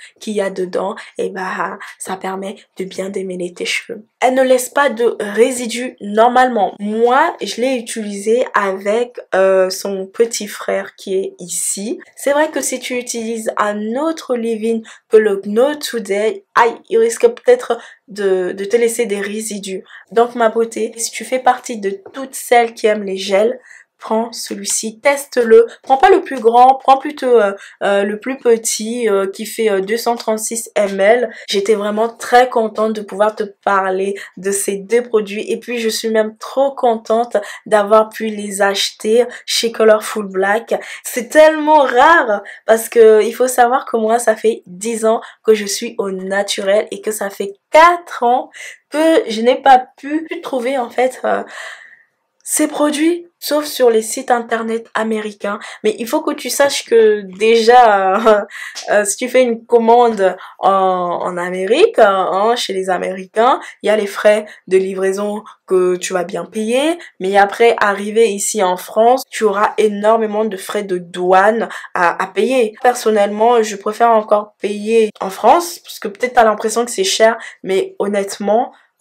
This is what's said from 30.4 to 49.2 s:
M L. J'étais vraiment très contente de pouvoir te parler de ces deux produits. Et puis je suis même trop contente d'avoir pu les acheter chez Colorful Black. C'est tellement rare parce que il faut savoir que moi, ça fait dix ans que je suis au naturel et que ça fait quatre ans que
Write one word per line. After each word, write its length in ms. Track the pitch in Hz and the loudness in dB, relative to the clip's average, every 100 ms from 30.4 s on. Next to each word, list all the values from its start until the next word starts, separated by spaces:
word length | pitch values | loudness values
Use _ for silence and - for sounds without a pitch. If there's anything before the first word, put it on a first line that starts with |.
| 220 226 - | -4 -8 -6
M 260 | - 202 196 | -2 -2 0
L. 300 | 196 240 226 - - | 2 2 0 -8 -4
J'étais 260 | 202 196 | -2 0
vraiment 340 | 214 208 208 226 | 0 0 -2 -4
très 400 | 226 - 247 254 | -4 2 4 4
contente 440 | 247 220 214 220 | 2 -2 -2 -2
de 80 | 214 | -2
pouvoir 340 | 202 190 214 | -8 -2 -2
te 80 | 214 | 0
parler 720 | 208 - - 196 190 190 196 202 - - | -8 -6 0 0 0 -2 -4 -6 -12 -10
de 140 | 185 | -6
ces 260 | 196 - 196 | -4 -4 -6
deux 260 | 196 233 | 0 -2
produits. 480 | 240 220 196 208 - | 0 -2 -2 -6 -6
Et 80 | 214 | -6
puis 200 | 220 240 | -6 -4
je 100 | 226 | -4
suis 220 | 220 226 | -4 -2
même 260 | 220 214 220 | 0 -2 -4
trop 360 | - - 277 | -8 -2 -2
contente 640 | 269 247 220 220 220 240 - 202 - | 0 0 0 -2 -2 0 -4 -6 -14
d'avoir 460 | - 214 202 220 220 | -2 0 4 4 2
pu 160 | - 220 | -2 -8
les 340 | 208 202 196 | -6 -8 -2
acheter 640 | 196 196 - - 220 233 240 - - | -2 0 -4 -6 0 2 2 -4 -6
chez 260 | - 233 | -4 -4
Colorful 540 | 226 220 214 214 220 202 | 2 4 4 2 -8 -6
Black. 480 | 185 196 214 226 196 - - | -2 0 -2 -2 -6 -6 -14
C'est 260 | - - 220 | -10 -8 0
tellement 520 | 302 311 311 302 311 | 6 6 6 4 4
rare 640 | 262 240 294 330 254 208 - - - | 4 4 6 4 2 -2 -6 -14 0
parce 220 | 220 226 | 0 2
que 340 | 233 220 214 | 6 8 8
il 100 | 214 | 4
faut 140 | 226 254 | 0 -2
savoir 380 | 247 240 262 262 | 2 2 2 -2
que 100 | 233 | -4
moi, 220 | 214 233 | 0 0
ça 180 | 233 220 | 0 0
fait 260 | 220 226 - | 0 -2 -8
dix 400 | 180 214 226 220 | -10 -6 -2 0
ans 160 | 233 - - | 0 -4 -8
que 120 | - | 2
je 100 | 214 | 2
suis 300 | 202 - 233 - | 2 -6 -8 -6
au 140 | 196 | -6
naturel 760 | 190 190 196 202 - 196 208 - | -6 -4 -4 -4 -4 0 0 0
et 100 | 196 | -6
que 100 | 208 | -8
ça 200 | 214 202 | -6 -8
fait 240 | - 202 196 _ | -8 -10 -10 _
quatre 520 | 302 330 349 - - | 6 6 6 -4 -4
ans 280 | 240 254 311 - - - _ | 0 0 -2 -14 -20 -20 _
que 320 | 294 320 320 | 0 2 2